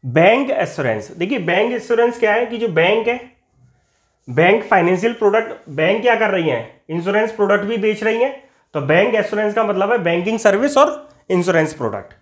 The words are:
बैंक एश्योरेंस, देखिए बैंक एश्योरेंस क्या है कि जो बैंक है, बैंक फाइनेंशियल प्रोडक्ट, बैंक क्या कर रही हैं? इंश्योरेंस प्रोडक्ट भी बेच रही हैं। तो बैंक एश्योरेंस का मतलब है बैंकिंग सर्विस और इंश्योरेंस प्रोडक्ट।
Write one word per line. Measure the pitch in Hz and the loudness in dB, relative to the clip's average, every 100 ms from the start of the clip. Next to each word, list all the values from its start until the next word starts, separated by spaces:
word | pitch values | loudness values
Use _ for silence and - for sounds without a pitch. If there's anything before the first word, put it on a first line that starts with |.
| 131 | 0
बैंक | 135 180 247 269 | 2 4 2 0
एश्योरेंस, | - 170 - 131 110 - | -2 -4 -4 -4 -4 -8
देखिए | - 180 254 | -8 -4 -2
बैंक | 170 175 240 | 0 0 0
एश्योरेंस | 240 - 233 233 233 | -2 -2 2 2 2
क्या | 214 | 0
है | 214 233 | 0 -2
कि | 233 | -4
जो | 226 | -2
बैंक | 160 175 220 220 | 2 2 2 0
है, | 247 - _ _ _ _ _ _ _ _ _ - | -4 -10 _ _ _ _ _ _ _ _ _ -4
बैंक | 127 175 214 | 2 2 2
फाइनेंशियल | - 196 175 185 226 | 2 2 2 0 -2
प्रोडक्ट, | 233 208 214 220 - - | 0 0 0 -4 -14 -10
बैंक | 143 160 214 | -2 0 2
क्या | 240 | 2
कर | 220 214 | 2 0
रही | 190 160 | 0 -2
हैं? | 120 - _ - | -2 -6 _ -8
इंश्योरेंस | 165 180 208 220 | -6 -2 0 -2
प्रोडक्ट | 220 202 202 | -2 0 2
भी | 202 226 | 0 -2
बेच | 214 208 | -2 -2
रही | 220 226 | -2 0
हैं। | 262 262 _ _ _ | -2 -4 _ _ _
तो | 151 | -6
बैंक | 135 165 208 | 2 2 4
एश्योरेंस | 214 208 208 208 | 0 -2 -2 -2
का | 208 | 0
मतलब | 214 190 196 | -2 0 0
है | 240 | 0
बैंकिंग | 170 170 185 220 | 0 -2 -2 0
सर्विस | 214 196 277 285 | 2 2 0 4
और | 294 - - _ - | 2 0 -16 _ -2
इंश्योरेंस | 185 175 170 156 | 0 2 0 0
प्रोडक्ट। | 139 117 101 - - | -4 -6 -6 -12 -20